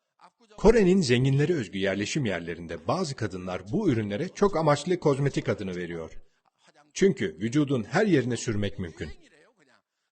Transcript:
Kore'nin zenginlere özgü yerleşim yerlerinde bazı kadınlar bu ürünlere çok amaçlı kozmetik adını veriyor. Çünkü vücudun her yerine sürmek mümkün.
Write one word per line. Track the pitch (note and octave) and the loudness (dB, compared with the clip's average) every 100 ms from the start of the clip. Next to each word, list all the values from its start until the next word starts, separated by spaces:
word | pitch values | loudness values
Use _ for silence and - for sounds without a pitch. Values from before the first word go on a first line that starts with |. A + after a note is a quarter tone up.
| _ _ F3 _ A#3+ - | _ _ -20 _ _ 4
Kore'nin | G3 A#3 F3+ F#3+ | 6 8 6 4
zenginlere | B2+ B2 C3+ C#3 D3+ | 4 4 4 2 2
özgü | E3 G2 G2 | 0 -4 -2
yerleşim | F#2+ G2 G#2 D#3+ | -2 0 -2 -2
yerlerinde | A#2 F2 E2+ E2 E2+ - G#2+ | -2 -4 -6 -10 -10 -8 -4
bazı | D#3+ D#3+ C3+ | -4 -4 -6
kadınlar | G#2+ F#2 F2+ F2+ F#2+ | -8 -6 -8 -8 -6
bu | D#3+ G3 | -2 0
ürünlere | A2+ G#2 G#2 F3+ | 0 -2 -4 -6
çok | - G3+ D#3+ | -2 0 2
amaçlı | D#3 C#3+ F3+ F3 | 2 2 0 0
kozmetik | D#3 C3+ C#3+ D#3+ C3+ | 0 2 0 -2 -4
adını | G#2+ F#2+ F2 | -4 -6 -8
veriyor. | F2 E2+ D#2+ - - _ _ _ _ D3+ _ | -8 -8 -10 -14 -20 _ _ _ _ _ _
Çünkü | - F#3+ - F#2+ D#2+ | 0 2 2 -4 -4
vücudun | A2+ C#3+ C3+ C3 | -2 0 0 -2
her | G#2 F3+ A3 | -2 0 2
yerine | D3 A#2+ A#2 | 2 0 -4
sürmek | - G#2 G2+ - | -4 -2 -2 -4
mümkün. | F2 - D#2+ C#2 - _ G3 F3+ C3+ A2+ _ _ _ | -10 -10 -12 -14 -20 _ _ _ _ _ _ _ _